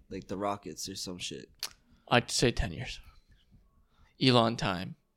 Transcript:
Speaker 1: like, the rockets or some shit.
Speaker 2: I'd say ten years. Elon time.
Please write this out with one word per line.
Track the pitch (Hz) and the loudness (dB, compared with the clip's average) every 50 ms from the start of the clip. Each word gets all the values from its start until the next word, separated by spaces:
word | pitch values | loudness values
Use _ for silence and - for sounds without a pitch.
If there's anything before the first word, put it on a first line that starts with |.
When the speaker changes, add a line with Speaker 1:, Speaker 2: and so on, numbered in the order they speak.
| _ - | _ -14
Speaker 1:
like, | 98 95 - | -12 -12 -10
the | - 101 | -8 -6
rockets | 92 101 101 101 101 - 80 80 - - 95 | -4 -2 -2 -4 -4 -8 -12 -12 -10 -10 -10
or | 98 | -10
some | - - 98 90 90 | -10 -10 -10 -10 -8
shit. | - - - 65 - - _ _ - - - _ _ _ _ _ _ - | -10 -10 -10 -12 -14 -18 _ _ -12 -12 -12 _ _ _ _ _ _ 2
Speaker 2:
I'd | - 120 120 - | 4 4 4 2
say | - - 139 123 | 0 2 2 2
ten | - - - 90 | 2 2 -2 -4
years. | 80 - 127 - - - - - - - _ _ _ _ _ _ - - _ _ _ _ _ _ _ _ _ _ _ - | -4 -8 -10 -10 -12 -14 -16 -20 -20 -20 _ _ _ _ _ _ -20 -20 _ _ _ _ _ _ _ _ _ _ _ 2
Elon | 127 131 123 120 113 113 117 | 6 6 8 8 6 4 2
time. | - - 101 92 87 92 - - - _ _ _ | -2 -2 -4 -4 -4 -6 -10 -12 -16 _ _ _